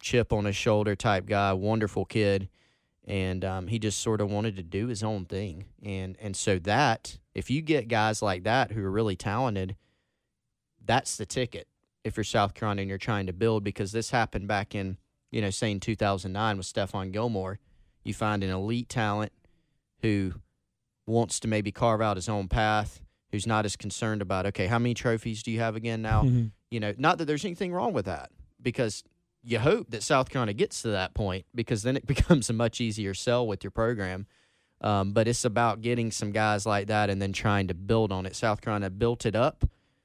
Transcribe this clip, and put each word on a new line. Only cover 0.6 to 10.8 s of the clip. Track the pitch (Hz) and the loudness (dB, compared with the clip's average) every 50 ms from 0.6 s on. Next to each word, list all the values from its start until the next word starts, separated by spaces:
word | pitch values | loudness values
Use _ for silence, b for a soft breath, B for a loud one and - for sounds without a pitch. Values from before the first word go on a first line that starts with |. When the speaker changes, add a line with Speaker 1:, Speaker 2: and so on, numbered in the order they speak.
| - 123 107 107 107 104 101 | 2 2 4 4 4 2 0
Speaker 1:
type | - - 113 101 92 92 101 | 0 2 2 2 2 0 0
guy, | 104 101 101 98 95 | 0 2 2 2 2
wonderful | 92 98 104 110 113 107 101 - 110 95 | 2 2 0 2 2 0 0 -2 -4 -4
kid. | - - 113 107 101 98 98 98 - - _ _ _ _ _ _ _ _ _ _ | -2 0 2 2 4 2 2 0 -4 -10 _ _ _ _ _ _ _ _ _ _
And, | - 104 98 95 92 92 92 95 | -6 -4 -2 -2 -2 -2 -2 -2
um, | 95 92 95 90 87 | -4 -4 -4 -4 -4
he | 113 113 | -4 -2
just | 107 107 98 - | -2 -2 -2 -2
sorta | - 120 110 104 104 | -2 -2 0 0 0
wanted | 98 104 101 107 113 98 | 0 0 0 -2 -2 -4
to | 95 87 | -6 -10
do | 82 - 98 110 123 | -6 -4 -4 -2 -2
his | 120 98 110 | -4 -4 -2
own | 107 110 98 90 | -2 -2 -4 -4
thing. | - - 95 107 98 76 - 101 - - _ - | -4 -6 -6 -4 -6 -8 -10 -12 -16 -18 _ -10
And, | 104 95 95 95 95 92 - | -8 -6 -6 -6 -8 -10 -10
and | 110 104 95 | -8 -8 -6
so | - - 110 98 92 | -2 2 2 2 2
that, | 82 104 104 123 151 127 113 - - - - - - _ _ | 2 2 2 4 4 4 2 0 -4 -10 -16 -16 -20 _ _
if | - - - | -10 -4 -2
you | 123 156 | -2 -2
get | 160 151 160 139 110 113 | 0 2 2 0 2 0
guys | 117 107 107 110 110 - 110 | 0 2 2 2 0 0 0
like | 104 92 90 90 | -2 -2 -2 0
that | 107 117 131 127 - | 0 2 2 2 0
who | 104 110 95 | -2 -4 -4
are | 95 | -2
really | 95 107 113 107 95 90 | 0 0 0 0 -2 -2
talented, | - 101 101 120 135 123 104 98 95 92 98 - _ _ _ _ _ _ _ _ _ _ _ _ _ _ _ _ _ _ _ _ | -4 -4 -2 0 0 0 0 -2 -4 -4 -6 -10 _ _ _ _ _ _ _ _ _ _ _ _ _ _ _ _ _ _ _ _